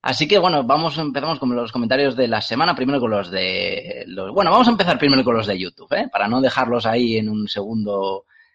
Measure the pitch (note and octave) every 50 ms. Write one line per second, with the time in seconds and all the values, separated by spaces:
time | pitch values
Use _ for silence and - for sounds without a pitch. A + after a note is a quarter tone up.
0 | - B2 C3 - D#3 D3+ G3+ G3 E3+ F#3 E3 D3 C3 A#2 C3+ D3+ E3 E3 C#3 D#3+
1 | D#3+ D3 B2+ C#3 C3+ D#3+ D#3+ C3 C#3 B2 B2 A#2+ A#2+ A2 - B2+ A#2+ A2+ C3 C3+
2 | C#3+ C#3 B2 B2 B2+ A#2 A2+ G#2+ - - A#2 B2 D#3+ F3 E3 C3+ C3 B2+ C#3+ C#3
3 | A#2+ A2+ G#2+ G2+ G2 F2 F#2 F#2+ F#2 F#2 F#2 F#2 F#2 F#2 F#2+ F#2+ - - - -
4 | - - F#2+ G2 F#2+ F#2+ A2+ - G3 E3 F3 A#3 B3 A#3 A#3 F#3+ G3 F3 D#3+ B2+
5 | D3+ C#3+ C#3 C3 C3 B2 A#2+ A2+ G#2+ G2+ G2 F2+ F#2 F2+ _ _ G#2+ _ - -
6 | C4 C4 - G2+ G2+ G#2 A#2 B2+ C3+ B2 - C#3 B2+ A#2+ A#2+ A#2+ A2 A2+ A2+ B2
7 | B2 A#2 A2+ A2 G#2+ G#2+ G#2+ G#2+ G#2+ G2+ - G#2 G2 G#2 A2+ A2 G#2 G#2 G2+ G2
8 | G2 G2 F#2+ G2 - _ _ _ _ _ _